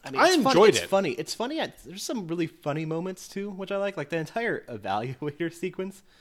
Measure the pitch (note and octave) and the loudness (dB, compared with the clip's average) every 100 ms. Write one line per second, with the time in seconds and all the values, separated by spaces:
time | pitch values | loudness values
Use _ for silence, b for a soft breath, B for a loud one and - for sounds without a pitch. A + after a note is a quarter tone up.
0 | - C4+ E4 F4+ G#3+ A3 G#3+ - F3 G3 | -6 4 6 6 6 8 8 8 4 2
1 | F#3 B2 D#3+ - A#3 D#4+ A#3 - - F#3 | 2 -4 -6 -6 -6 -4 -6 -8 -16 -12
2 | - C4 E3 F3 D#3+ - D3 D3 D#3+ E3 | -8 -6 -4 -4 -4 -4 -4 -4 -4 -4
3 | F#3 F#3 - G3+ G3+ F#3+ F#3+ G3 G3+ - | -6 -10 -10 -8 -8 -8 -6 -2 -2 -4
4 | - E3 D#3 A#3 A#3 C#3+ - A2+ F#2+ G2+ | -4 -4 -4 -4 -2 -2 -6 -8 -2 -2
5 | B2 C3 D3+ D3 E3+ E3 F#3 F3+ F#3+ - | -2 -6 -8 -4 -6 -4 -8 -6 -8 -10
6 | _ b | _ b